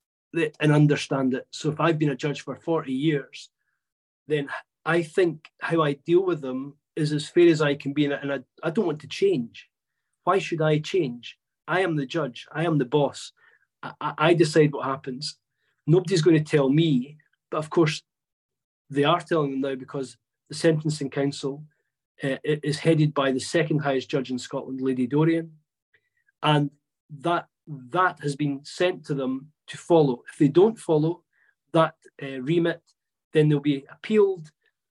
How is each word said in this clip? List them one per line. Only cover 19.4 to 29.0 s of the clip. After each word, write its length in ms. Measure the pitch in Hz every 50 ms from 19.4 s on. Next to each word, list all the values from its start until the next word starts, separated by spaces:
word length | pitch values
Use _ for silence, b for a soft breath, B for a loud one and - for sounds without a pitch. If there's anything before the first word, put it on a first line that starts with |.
| 147 139
them 80 | 135 135
now 120 | 135 139 135
because 420 | 127 170 - - 143 131 117 - _ _ _ _ _ _ -
the 60 | 151
Sentencing 560 | - - 165 160 156 - 156 151 - 143 131
Council, 540 | - 143 139 143 143 - - 135 139 147 151 - _ _ _ _ _ _ _ _ _ -
uh, 140 | - 139 131 - -
i-, 160 | - 151 147
is 180 | - 151 143 -
headed 340 | - 160 165 151 156 151 147
by 180 | 147 135 135
the 80 | 131 131
second 400 | - - - 170 151 156 160 135
highest 300 | 123 143 135 131 123 -
judge 200 | - 139 127 123
in 80 | 127 123
Scotland, 420 | - - - 135 - - 131 131
Lady 260 | 131 131 131 123 127
Dorian, 460 | 117 139 147 160 165 165 165 165 165 160 _ _ _ _ _ _ _ _ _ _ _ _ _ _ _ _ _
and 280 | - 151 147 147 147 139 - _ _ _ _ _ _ - 156 131
that, 260 | - 170 175 165 - _ _ _ _ - 151 131 127 123
that 280 | 135 175 185 180 175 -
has 160 | 143 147 135
been 240 | 131 147 143 139 135 143
sent 420 | - - - 180 180 180 -